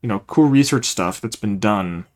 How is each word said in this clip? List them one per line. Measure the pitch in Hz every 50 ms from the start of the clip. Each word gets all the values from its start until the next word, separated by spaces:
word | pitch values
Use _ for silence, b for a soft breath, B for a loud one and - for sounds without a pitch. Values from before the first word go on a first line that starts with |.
you | - 123
know, | 104 98
cool | - _ - - 156
research | 147 135 139 139 135 - 135 120
stuff | - - - 92 87 92 -
that's | - 110 -
been | - - 107 101 95
done | 95 107 104 101 92 90 87 85 90 _ _